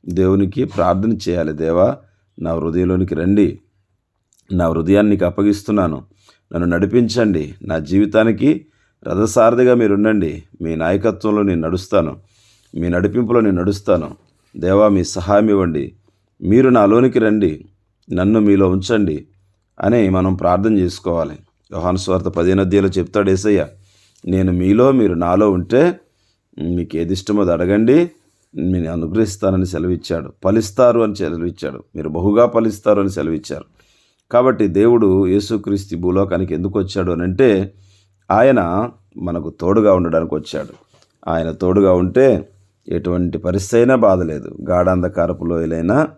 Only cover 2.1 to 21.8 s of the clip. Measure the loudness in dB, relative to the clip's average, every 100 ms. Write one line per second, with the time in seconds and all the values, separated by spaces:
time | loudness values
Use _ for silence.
2.1 | _ _ -10 -6 -4 -4 -2 0 0 -2
3.1 | -2 0 2 2 -2 _ _ _ _ _
4.1 | _ _ _ _ -2 0 -2 2 2 4
5.1 | 2 0 0 0 0 -2 -2 -2 -6 -14
6.1 | _ _ _ _ -4 -2 0 2 0 0
7.1 | 0 0 -2 -6 -12 -8 -6 -2 0 2
8.1 | 2 2 0 0 -2 _ _ _ _ -8
9.1 | -2 0 4 4 4 4 4 2 2 2
10.1 | 0 -2 -6 -18 -12 -8 -4 -2 0 -2
11.1 | -2 -2 0 0 0 -2 -6 -2 -2 -2
12.1 | -8 _ _ _ _ _ -6 -2 0 0
13.1 | -2 0 2 2 0 -2 -4 -2 -2 -2
14.1 | -16 _ _ _ -6 0 2 4 2 -2
15.1 | -6 0 2 4 2 0 -2 -8 _ _
16.1 | _ _ _ 0 4 4 4 4 4 4
17.1 | 2 0 2 0 -4 -16 _ _ _ _
18.1 | -2 2 2 4 4 2 0 -2 0 0
19.1 | -4 -10 _ _ _ _ _ 0 2 2
20.1 | 2 0 0 0 0 2 0 0 -4 -4
21.1 | -4 -4 -8 _ _ _ -6